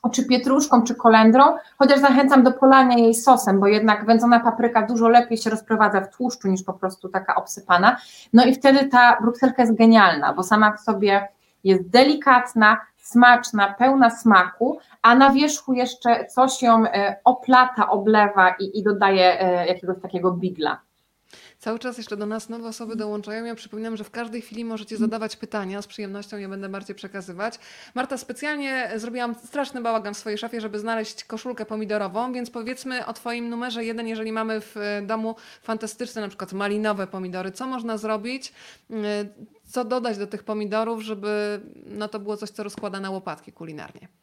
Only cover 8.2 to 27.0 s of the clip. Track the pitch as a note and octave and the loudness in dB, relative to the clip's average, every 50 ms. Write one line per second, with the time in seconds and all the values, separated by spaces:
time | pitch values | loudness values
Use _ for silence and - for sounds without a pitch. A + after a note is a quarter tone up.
8.2 | - _ - A#3 B3 B3+ C4 C4+ - C#4 C4+ C#4 C4+ C#4 B3+ B3 B3 A#3+ B3 - | -8 _ 6 6 6 6 2 4 4 4 4 4 2 4 4 6 6 6 6 4
9.2 | A3 A#3 A#3+ - C4 B3+ B3+ - A#3+ A3+ A3 G#3 A3+ A3+ A3+ A3 G3+ F3 D#3+ D3 | 0 -4 0 0 -2 0 2 2 2 2 4 6 6 8 8 8 6 6 4 2
10.2 | D3 C#3 C3+ - F#3 - G#3+ G#3+ G#3+ G#3+ G#3+ - _ A3+ G3+ G3 G#3 G3+ G3 G3+ | -2 -2 -2 -4 -2 0 2 2 2 2 0 -2 _ -6 -4 0 0 2 2 0
11.2 | G3 G3 _ _ _ _ _ _ - F#3+ F#3+ F#3 F#3 F3+ A#3 A#3+ C4+ D4 D4+ D4 | -2 -4 _ _ _ _ _ _ 0 2 2 2 0 2 4 4 6 4 2 0
12.2 | - C#4 B3+ B3 B3 - - A3+ G#3+ G#3+ A3+ A3 - _ _ _ _ - - A#3+ | 2 4 4 4 2 0 0 4 4 4 4 2 -4 _ _ _ _ 0 4 6
13.2 | B3 B3 B3 A#3+ A#3+ - - G#3 G3+ G3 G3 - A#3+ C4 C4+ C4+ B3+ A#3 A#3 - | 8 8 8 6 2 -4 -2 0 0 -2 0 0 2 2 4 4 2 2 2 0
14.2 | - A3+ G#3 F#3 F3+ F3+ - _ A#3 C4+ D#4+ - _ _ _ _ - A3+ A#3+ C4 | 2 4 4 4 4 2 -4 _ -4 -4 -4 -8 _ _ _ _ 4 4 6 6
15.2 | C4+ C#4 C4+ C#4 D4+ D4 D4 - _ - B3+ B3 B3+ B3 - _ - A#3+ A#3 A3 | 6 6 4 2 0 0 -2 -6 _ -4 -2 -2 -2 -6 -6 _ 0 0 0 0
16.2 | B3 - - B3+ C4 C4 C4 - B3+ A#3 A3+ A3+ A3 - - G3+ G3+ G3+ G3+ - | -2 -6 0 0 0 0 0 -2 2 4 4 4 4 0 0 -2 -2 -4 -4 0
17.2 | _ A#3+ B3+ - - B3+ B3+ B3+ B3+ B3+ B3+ A3 - - G#3+ G3+ G3 G#3+ G#3+ G#3+ | _ 0 0 0 0 4 4 4 4 4 0 -2 0 0 0 -2 2 2 4 4
18.2 | G#3 G3+ G#3 G3 F#3 F3+ F3+ - G3 G3 - G#3+ F#3+ G#3 G3+ F#3+ G3+ G3 F#3+ F#3+ | 2 2 4 2 2 2 2 -2 -10 -8 -8 -4 -2 -2 0 2 0 2 2 4
19.2 | F3+ F3+ F3 - F#3+ F3+ F3+ F3 F3 E3 F3+ F3+ - F#3 F#3+ F#3 - F#3 - F3 | 4 2 2 2 -2 -2 -2 -2 -2 -4 -4 -4 -6 -8 -8 -8 -10 -10 -8 -4
20.2 | F3 F#3 F3+ F3 F#3 F3+ D3 D#3 D3+ C#3+ D#3 - _ _ _ _ _ _ _ _ | -2 -2 -4 -2 -6 -8 -6 -6 -6 -6 -6 -8 _ _ _ _ _ _ _ _
21.2 | _ _ - - _ _ _ _ - A3+ A3+ A3+ B3+ B3+ A#3+ A#3 A3 - G#3+ G#3 | _ _ -20 -20 _ _ _ _ -10 -10 -10 -8 -10 -12 -12 -14 -14 -14 -10 -10
22.2 | G#3 G#3 A3 A3+ A3 - A3+ A#3 A3+ A3+ A3 - A#3 A3+ A3+ A3+ G#3+ G#3 G#3 G#3 | -8 -8 -8 -10 -12 -14 -16 -14 -14 -14 -14 -14 -14 -12 -10 -10 -8 -8 -10 -10
23.2 | G3+ G#3 G#3+ A3+ A#3 A#3 A3+ A3+ - - - G#3+ A3 A3+ A3+ G#3 G#3 - - A#3 | -10 -12 -12 -12 -12 -12 -14 -14 -18 -18 -14 -12 -10 -10 -10 -12 -14 -14 -12 -14
24.2 | A#3+ A3+ A3 A#3+ A3+ - G#3+ A3 A#3 A3+ A3 G#3+ G#3 - A3 G#3+ A3+ A3+ A3 A3+ | -12 -12 -12 -14 -14 -14 -14 -12 -12 -10 -12 -12 -12 -14 -6 -6 -4 -4 -4 -8
25.2 | A3 G#3+ - _ - - - G#3+ G3 F#3 G3 G3+ G3+ G3+ - - G#3 G3 G3 G3+ | -10 -12 -12 _ -16 -10 -10 -10 -8 -8 -10 -12 -14 _ -16 -16 -14 -14 -14 -16
26.2 | G3+ G3+ A3 G3+ G3 F#3+ F#3+ G3 G3 G3 G3 G3 G3 - G3 - | -16 -16 -16 -16 -14 -14 -14 -14 -14 -14 -14 -14 -14 -16 -18 -16